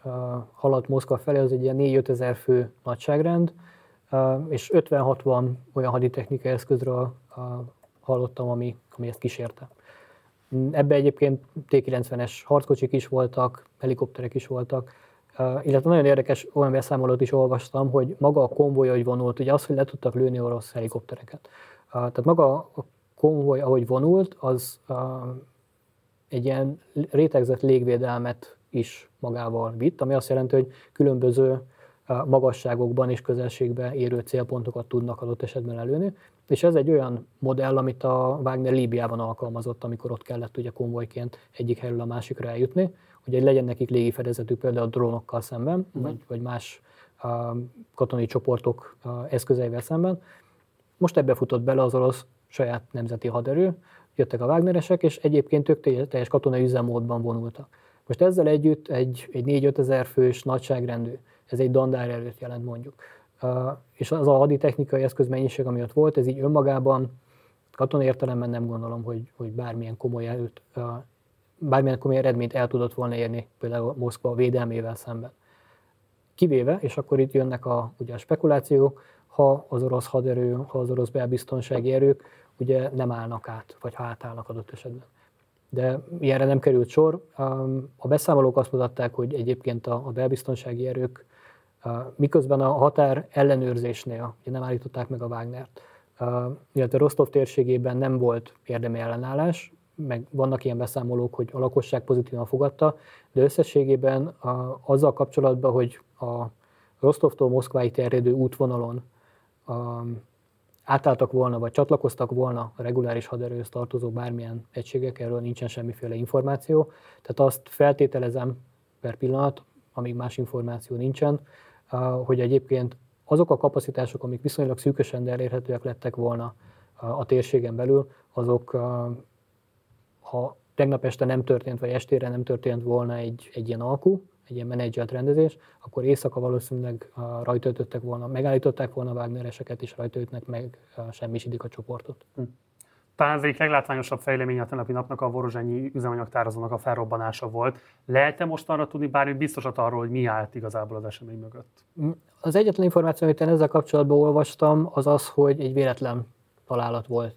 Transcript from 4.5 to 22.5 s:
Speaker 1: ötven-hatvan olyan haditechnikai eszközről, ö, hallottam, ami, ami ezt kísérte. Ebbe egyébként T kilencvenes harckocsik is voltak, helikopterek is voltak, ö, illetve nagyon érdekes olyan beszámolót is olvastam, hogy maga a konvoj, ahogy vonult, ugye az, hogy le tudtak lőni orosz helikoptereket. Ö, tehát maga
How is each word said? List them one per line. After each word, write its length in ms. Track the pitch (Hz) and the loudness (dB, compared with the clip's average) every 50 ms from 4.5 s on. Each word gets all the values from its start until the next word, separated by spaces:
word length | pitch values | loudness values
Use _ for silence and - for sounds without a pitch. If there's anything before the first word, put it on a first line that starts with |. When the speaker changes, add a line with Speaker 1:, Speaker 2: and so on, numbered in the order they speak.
| 143 113 - - | -4 -4 -2 2
Speaker 1:
ötven-hatvan 880 | 147 160 160 - 151 139 127 135 131 131 - 135 127 123 127 123 127 - - _ - | 2 2 4 4 2 2 4 2 0 0 2 2 2 2 2 0 -4 -6 -10 _ -4
olyan 180 | 135 127 123 | -2 0 0
haditechnikai 600 | 123 127 127 123 - 127 113 - 139 123 - 131 | 0 2 0 0 0 -2 -6 -4 -6 -4 -2 -2
eszközről, 640 | 131 120 - - 139 120 127 131 123 123 127 123 127 _ _ _ - | -2 -2 0 0 0 0 0 -2 -2 -2 -2 -4 -6 _ _ _ -16
ö, 40 | 127 127 123 123 123 120 127 - _ _ _ _ _ | -12 -10 -10 -10 -10 -12 -14 -16 _ _ _ _ _
hallottam, 500 | _ - 131 123 123 123 127 - 123 120 | _ -2 0 0 0 -2 -4 -4 -4 -2
ami, 280 | 120 120 120 123 117 - _ _ - | -2 -2 -4 -6 -6 -10 _ _ -12
ami 100 | - 120 | -10 -8
ezt 120 | 120 117 - | -8 -8 -6
kísérte. 480 | - 120 - - 117 117 - - 131 - _ _ _ _ - - - _ _ _ _ _ _ _ _ - 131 131 131 139 | -6 -6 -6 -6 -10 -10 -10 -14 -20 -20 _ _ _ _ -20 -20 -20 _ _ _ _ _ _ _ _ -6 -4 -2 -2 0
Ebbe 240 | 156 147 143 143 147 | 2 2 4 4 4
egyébként 480 | 139 139 143 139 - 147 139 135 131 - _ - 156 - | 4 4 4 2 4 2 2 2 0 -4 _ -16 -14 -4
T 140 | - 143 135 | 2 2 2
kilencvenes 600 | - 135 127 123 120 - 123 123 123 120 - - - | 2 2 -2 -2 -4 -4 -4 -6 -6 -6 -8 -8 0
harckocsik 480 | - 143 143 139 - 135 - 135 123 | 2 2 2 4 2 0 0 0 -2
is 160 | 139 131 - | -2 -2 -2
voltak, 580 | - 131 127 127 120 - 127 123 123 123 - - _ _ - | -2 0 0 0 0 0 0 -2 -2 -2 -6 -20 _ _ -6
helikopterek 540 | - 131 123 120 131 123 - - 123 117 - | -4 -2 -2 -2 -4 -6 -6 -8 -8 -6 -6
is 140 | 131 - | -6 -6
voltak, 440 | - 131 123 120 - 135 127 123 - - _ _ _ _ _ _ _ _ | -6 -6 -6 -4 -4 -4 -4 -6 -6 -16 _ _ _ _ _ _ _ _
ö, 220 | - 131 127 127 143 | -2 -2 -2 -2 -2
illetve 280 | - 143 135 135 139 165 | 0 2 2 4 4 6
nagyon 160 | 175 160 139 | 6 6 8
érdekes 420 | 139 139 135 127 - 135 - - - - | 6 6 6 4 2 0 -2 -2 -4 2
olyan 180 | 147 139 131 | 2 2 4
beszámolót 500 | 135 135 127 - 143 131 131 127 127 123 | 4 0 0 0 -2 0 2 2 2 2
is 100 | 131 120 | 2 2
olvastam, 600 | 139 135 131 127 127 120 - - - 135 135 131 | 4 4 4 4 2 0 -4 -4 -2 -2 0 2
hogy 240 | 127 139 127 135 131 - | 2 2 2 2 0 2
maga 240 | 143 147 147 147 127 | 2 4 6 4 4
a 40 | |
konvoj, 420 | 123 - - 147 143 139 135 131 127 | 2 4 4 2 4 4 4 4 4
ahogy 140 | 127 123 117 | 4 2 2
vonult, 360 | 123 123 123 123 123 120 - | 2 0 0 0 -2 -2 0
ugye 140 | 131 135 143 | 2 2 2
az, 120 | 147 - | 2 2
hogy 100 | - 143 | 2 0
le 80 | 135 135 | 0 0
tudtak 300 | 135 - - - 123 117 | -2 -2 -4 -4 -2 0
lőni 260 | 123 131 127 123 123 | 2 0 2 0 0
orosz 340 | 120 120 120 113 110 - - | -2 -4 -4 -6 -8 -8 -8
helikoptereket. 760 | 120 113 113 - 120 - - 131 - - - - - _ - _ - - - - _ _ | -6 -6 -6 -6 -8 -10 -10 -16 -16 -16 -20 -20 -20 _ -20 _ -20 -20 -20 -20 _ _
Ö, 60 | _ | _
tehát 320 | - 123 123 123 - 127 120 | -6 -4 -4 -4 -2 0 2
maga 300 | 165 170 165 147 135 | 4 6 6 6 4